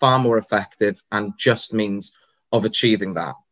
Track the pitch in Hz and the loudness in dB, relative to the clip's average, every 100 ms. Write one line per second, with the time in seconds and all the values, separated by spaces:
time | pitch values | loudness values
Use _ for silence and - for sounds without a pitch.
0 | 131 127 120 113 - 104 95 - 104 98 | 2 4 2 0 0 -2 -2 -2 -2 -2
1 | _ 104 104 - 127 113 - 110 104 101 | _ -4 -4 -2 0 0 -2 -4 -2 -4
2 | - - _ _ _ 113 107 - 117 104 | -10 -18 _ _ _ -2 0 0 2 2
3 | 95 82 78 - _ | -2 -6 -8 -10 _